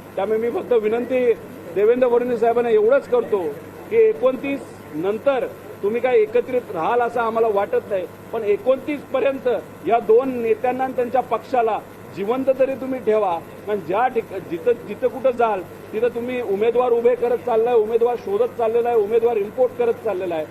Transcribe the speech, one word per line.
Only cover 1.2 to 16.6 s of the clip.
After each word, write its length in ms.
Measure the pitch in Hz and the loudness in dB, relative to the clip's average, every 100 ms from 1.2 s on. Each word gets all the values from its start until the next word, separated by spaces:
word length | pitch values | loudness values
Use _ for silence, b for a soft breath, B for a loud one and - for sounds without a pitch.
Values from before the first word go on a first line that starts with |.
| 247 220 - - - 175 | 2 0 -4 -14 -6 2
देवेंद्र 320 | 214 247 254 | 4 4 4
फडणवीस 320 | 240 240 240 | 2 2 2
साहेबांना 300 | 226 233 240 | 2 2 4
एवढंच 400 | 214 214 269 - | 4 6 4 4
करतो 340 | 240 233 202 160 143 - - - | 0 2 0 -2 -6 -12 -16 0
की 60 | 226 | 4
एकोणतीस 640 | 220 214 247 254 277 277 - - - | 4 4 2 2 -2 -4 -6 -16 -10
नंतर 540 | 151 180 214 262 262 185 - - - | -4 -2 0 0 0 -2 -6 -16 -6
तुम्ही 180 | 196 233 | -2 0
काय 180 | 254 240 | 2 4
एकत्रित 420 | 214 240 - 247 - | 4 2 0 -2 -2
राहाल 280 | 190 165 240 | -2 0 2
असं 200 | 233 233 | 0 0
आम्हाला 260 | 226 226 226 | 0 2 2
वाटत 420 | 202 208 247 - | 2 0 -2 -2
नाही, 180 | 196 170 - - | -4 -6 -12 -10
पण 100 | 226 | -4
एकोणतीस 580 | 208 202 247 262 269 294 | 0 0 2 0 -2 -6
पर्यंत 480 | - 262 247 269 247 208 - - 180 | -4 0 0 0 0 -2 -4 -8 0
या 120 | 233 | 2
दोन 420 | 214 226 269 247 | 4 4 4 0
नेत्यांना 420 | 226 220 247 254 | 0 0 0 -2
आणि 120 | 262 254 | -2 -2
त्यांच्या 260 | 240 247 | 0 0
पक्षाला 580 | 247 220 - 254 226 196 - - - - | 0 -4 -2 0 2 0 -6 -16 -14 -6
जिवंत 300 | 196 254 262 262 | -2 0 0 2
तरी 140 | 262 | 0
तुम्ही 260 | 262 262 254 | -2 -6 -4
ठेवा. 400 | 214 214 196 170 - - - | 0 0 0 -2 -6 -12 -6
कारण 120 | 208 | -6
ज्या 280 | 156 202 254 | -2 0 0
ठिक-, 420 | 240 - 190 160 | 0 -6 -8 -8
जिथं, 200 | 175 - - - | -4 0 -2 -4
जिथं 200 | 208 254 | -4 -4
कुठं 240 | 254 262 | 0 0
जाल 300 | 240 226 202 160 - - | 2 0 0 -6 -14 -10
तिथं 140 | 214 240 | -2 -2
तुम्ही 340 | 233 240 254 | -2 -4 -4
उमेदवार 500 | 226 196 | -2 0